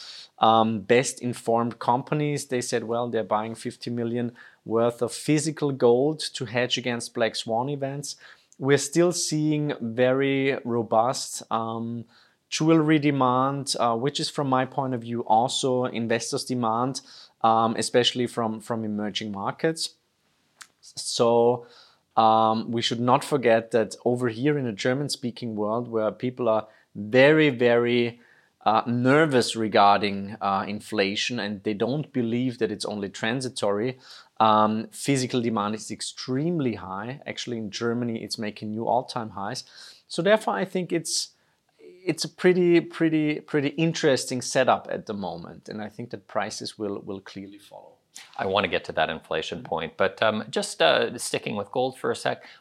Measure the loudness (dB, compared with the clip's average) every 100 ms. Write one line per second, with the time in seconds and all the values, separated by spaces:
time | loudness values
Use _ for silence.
0 | -18 -18 -18 0 4 6 4 2 2 4
1 | 2 -4 -6 -4 0 0 0 -2 0 0
2 | 0 -2 -2 -4 -4 -4 -2 -4 -2 -4
3 | -2 -2 -2 -2 -2 -8 -10 -10 -8 -4
4 | -4 -2 -4 -8 -20 _ -2 2 2 0
5 | -4 -4 0 0 0 -2 -4 4 6 6
6 | 2 -2 -8 -8 -4 -2 -2 -2 -4 -6
7 | -6 -2 -2 -2 -4 -2 -2 -4 -6 -6
8 | -10 -14 -18 -20 _ -4 2 2 2 2
9 | 2 2 -2 0 0 0 -2 -4 -4 2
10 | 2 4 2 2 0 -2 -2 -2 2 2
11 | 2 0 -6 -10 -4 -4 -4 -6 -6 -8
12 | -12 _ _ _ -8 0 4 4 6 4
13 | 4 2 4 4 2 -2 -4 0 0 0
14 | -2 -4 -6 -4 0 2 0 -2 -4 -4
15 | -6 -4 2 2 2 0 0 0 0 -2
16 | 0 -2 -2 -6 -4 -2 0 0 -2 -4
17 | -12 -20 -20 _ 2 4 2 0 0 2
18 | 2 0 -4 -2 -4 -4 -6 -6 -4 -4
19 | -4 -6 -8 -6 -6 -2 -2 -2 -8 _
20 | _ _ _ _ _ -20 -20 _ -20 -12
21 | -6 0 4 4 4 2 -4 -20 _ _
22 | _ 2 4 6 4 0 -2 -4 -2 0
23 | 2 2 2 0 4 2 2 0 0 -2
24 | -2 0 -2 -2 -2 0 -2 -2 -2 -2
25 | -4 -6 -8 -6 -6 -4 -2 -2 -2 -2
26 | -2 -2 -6 -2 0 0 -2 _ _ -12
27 | 2 6 8 8 4 4 4 4 2 2
28 | 0 -4 _ _ _ _ 0 2 2 2
29 | 4 6 6 4 2 0 2 6 8 6
30 | 2 -4 -8 -4 -2 0 -2 -8 -4 0
31 | 0 0 -4 -4 -6 -4 -4 -2 -2 -2
32 | -4 -2 -2 0 -2 -2 -4 -4 -6 -6
33 | -8 -4 -4 -2 -6 -4 -2 0 -2 -6
34 | -14 -20 -8 2 4 6 4 2 -4 -6
35 | -2 0 0 -2 0 -2 -2 -6 -10 -10
36 | -12 -10 -6 -2 -2 -2 -2 -4 -8 -10
37 | -10 -12 -10 -10 -8 -8 -8 -4 -4 -2
38 | -4 -6 -8 -8 -8 -8 -8 -4 0 0
39 | -2 -8 -8 -8 -8 -8 -12 -20 -20 -20
40 | -10 -2 2 2 2 -4 -4 -4 -2 -4
41 | -4 -6 -8 _ _ _ _ _ -20 -8
42 | -4 -4 -6 0 4 6 6 4 2 0
43 | 2 2 0 -2 -2 0 0 0 -2 2
44 | 2 2 0 -6 -2 2 4 2 0 -8
45 | -6 -6 -6 -8 -12 -16 -12 -12 -12 -12
46 | -14 -14 -8 -6 -4 -8 -12 -8 -6 -6
47 | -8 -12 -12 -16 -16 -18 -20 -20 -20 _
48 | _ -20 -14 -6 0 2 2 0 -2 0
49 | 0 -2 -4 -4 -4 -8 -6 -6 -4 -2
50 | -2 2 0 0 -4 -6 -4 0 4 4
51 | 0 -4 -6 -6 -6 -6 -4 -4 -4 -4
52 | -4 -2 -4 -4 -8 -20